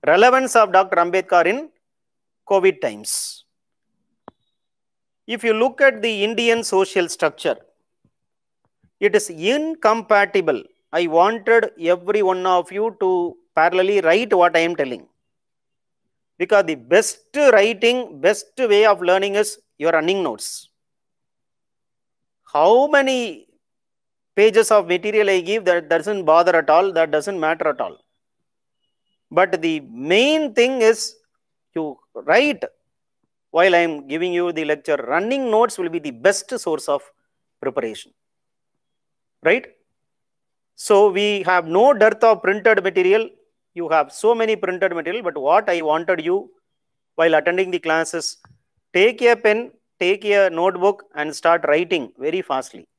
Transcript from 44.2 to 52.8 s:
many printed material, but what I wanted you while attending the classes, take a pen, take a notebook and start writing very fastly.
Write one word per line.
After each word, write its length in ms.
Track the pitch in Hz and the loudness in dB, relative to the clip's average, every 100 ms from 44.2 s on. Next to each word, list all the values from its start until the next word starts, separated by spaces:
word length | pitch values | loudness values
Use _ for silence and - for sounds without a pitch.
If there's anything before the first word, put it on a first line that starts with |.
| 214 | 0
many 220 | 233 226 214 | 0 -2 -2
printed 380 | 185 185 190 | -4 -4 -4
material, 280 | 170 156 214 | -4 -6 -6
but 160 | 185 147 | -8 -4
what 320 | 135 185 208 | 0 0 2
I 100 | 175 | -4
wanted 420 | 156 156 170 175 | -2 -2 -2 -4
you 280 | 160 190 - _ _ _ _ _ _ | -2 -4 -6 _ _ _ _ _ _
while 200 | - 165 | -2 2
attending 360 | 156 170 180 185 | 2 0 -2 -4
the 80 | 175 | -4
classes, 600 | 160 160 165 165 - - _ _ _ _ _ | -2 -2 -2 -6 -10 -14 _ _ _ _ _
take 300 | 175 208 220 | 0 0 2
a 120 | 240 226 | 0 2
pen, 360 | 220 214 240 _ _ _ | 0 -2 -6 _ _ _
take 260 | 180 196 | -4 -2
a 260 | 214 202 190 | 0 2 2
notebook 540 | 165 185 180 196 202 - | 0 -2 0 -2 -2 -12
and 200 | 151 151 | -8 -8
start 300 | 143 170 170 156 | -2 0 0 2
writing 440 | 151 175 175 120 _ | 0 0 -4 -6 _
very 240 | 139 185 | -6 -6
fastly. 440 | 180 131 131 92 | -4 -6 -6 -18